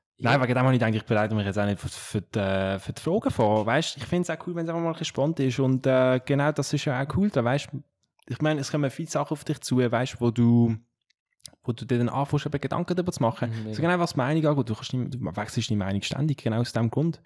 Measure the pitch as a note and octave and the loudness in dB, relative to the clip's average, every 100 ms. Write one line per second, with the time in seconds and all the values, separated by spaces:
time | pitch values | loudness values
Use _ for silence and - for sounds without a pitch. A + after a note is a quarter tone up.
0 | _ - A#2 C3+ B2 B2 B2+ B2+ A2+ G#2+ | _ -2 2 4 4 4 4 4 4 0
1 | - G#2+ G#2+ G#2+ G2+ G2 G2+ G2 - - | 2 2 2 0 0 0 0 0 -4 -10
2 | - G#2+ - A2+ G2 F#2+ F#2+ G2 - - | -6 -6 -4 -2 0 0 0 -2 -6 -6
3 | D#3 G3+ C4 - A2 G#2+ G#2+ C3+ D#3+ - | -2 0 0 2 4 4 2 2 0 -6
4 | - F3 F3 D#3+ - E3+ E3 E3 E3+ D#3+ | -2 -2 -2 -6 -6 -6 -4 -2 -4 -4
5 | D#3+ - C#3+ E3 C3 A#2+ C3 C3 C3 C3 | -6 -2 0 0 0 2 2 2 4 4
6 | B2+ B2+ B2+ C#3 C#3+ D3 C#3 D3 - B2+ | 4 2 2 0 2 0 -2 -2 -2 -2
7 | C#3 - G3+ C3+ A#2 C#3+ - C3+ - _ | -2 0 0 2 0 0 -2 -12 -14 _
8 | _ _ - B2 D#3 D3+ C3+ D3+ C#3 - | _ _ -10 -2 0 0 -2 -2 -2 -2
9 | E3 D3 C#3+ D3+ - D3 - B2+ B2 A2+ | -6 -4 -4 -4 -4 -6 0 2 2 2
10 | B2+ - A#2+ A2+ A#2 A#2+ A#2 A2 - _ | -2 0 0 4 6 6 4 0 -10 _
11 | _ _ _ _ - _ - A#2 A2 B2 | _ _ _ _ -20 _ -8 -6 -2 0
12 | A#2+ C3+ C#3+ D3 D3 C#3+ C3+ E3 F3 F3+ | 2 0 0 -2 -2 -4 -2 -4 -2 -2
13 | F3 - A#2 - A#2 A2+ A2 G#2+ E3 F3+ | -2 0 0 0 -4 -4 -6 -2 0 2
14 | F3 - B2+ D#3+ D3+ C#3+ A#2 G#2+ - B2+ | 0 0 0 2 2 2 0 -4 -4 -4
15 | B2 B2 C3+ G3 G#3+ - A2+ G#2 F#2+ G2 | -4 -6 -6 -6 -4 -2 0 0 0 -2
16 | - - D3+ C3+ A#2 A2+ A#2+ A2+ A2+ C3+ | -2 -2 -2 -2 -2 0 0 0 0 0
17 | E3 - | -2 -4